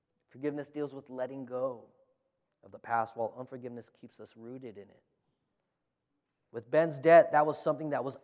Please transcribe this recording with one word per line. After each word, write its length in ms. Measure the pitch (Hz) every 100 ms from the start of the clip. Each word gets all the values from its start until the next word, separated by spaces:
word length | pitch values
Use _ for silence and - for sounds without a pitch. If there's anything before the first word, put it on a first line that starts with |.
| _ _ _
Forgiveness 420 | 123 147 147 139
deals 240 | 151 143
with 140 | 135 131
letting 340 | 127 127 135
go 380 | 123 127 135 120 - _ _ _ _ _ _ _
of 80 | 98
the 60 | 107
past 380 | - 117 110 -
while 180 | 110 123
unforgiveness 520 | 127 131 123 120 110 _
keeps 200 | 135 -
us 100 | 104 113
rooted 400 | 113 131 127 101
in 60 |
it. 200 | 98 - _ _ _ _ _ _ _ _ _ _ _ _ _ _ _
With 180 | 117 120
Ben's 280 | 151 165 143
debt, 340 | 160 165 160
that 140 | 151 151
was 120 | 147
something 320 | 165 147 156
that 140 | 131
was, 140 | 131 -